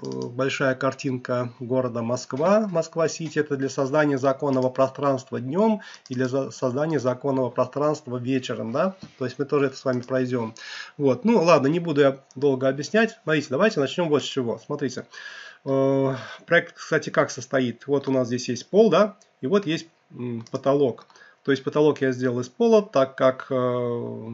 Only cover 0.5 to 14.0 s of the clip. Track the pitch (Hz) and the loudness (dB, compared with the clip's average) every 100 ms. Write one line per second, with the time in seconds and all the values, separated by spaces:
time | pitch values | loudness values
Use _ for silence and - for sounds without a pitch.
0.5 | - 139 127 135 127 139 127 123 123 123 | 0 0 0 -2 -2 -6 -6 -4 -4 -4
1.5 | - 120 131 123 117 117 123 - 131 165 | -8 -4 -2 0 -2 -4 -4 -4 -2 2
2.5 | 214 214 170 160 165 160 - 160 156 147 | 2 2 -2 -2 -2 -2 -2 -6 -2 -2
3.5 | 139 131 147 131 151 147 135 135 135 147 | -2 -4 -2 0 2 2 2 0 0 0
4.5 | 131 127 127 131 135 139 131 - 120 127 | 0 0 2 0 2 -2 -2 -4 -8 -4
5.5 | 170 220 208 - - - 127 127 135 135 | 0 2 2 -4 -20 -8 -2 -2 -2 -4
6.5 | - 131 123 156 151 123 123 143 131 123 | -4 -2 0 0 0 0 -2 -2 0 0
7.5 | - 127 139 151 151 - 123 123 135 127 | 0 -2 0 0 -2 -4 -6 -2 -2 -2
8.5 | 113 113 131 190 185 - - 127 - 139 | -6 -4 -2 -2 -2 -16 -6 -6 -4 -2
9.5 | 143 135 135 135 123 - 131 127 123 113 | 0 0 -2 -2 -2 -2 -2 0 -2 -4
10.5 | 110 - - - - 139 120 214 226 165 | -10 -16 -14 -16 0 0 2 4 4 6
11.5 | 156 135 170 170 143 139 135 _ 131 143 | 6 6 0 0 4 4 2 _ -2 0
12.5 | 131 135 139 143 214 220 - - 156 - | 2 0 -2 -2 0 0 -2 -2 -2 0
13.5 | 135 214 180 135 - | 0 0 2 -2 0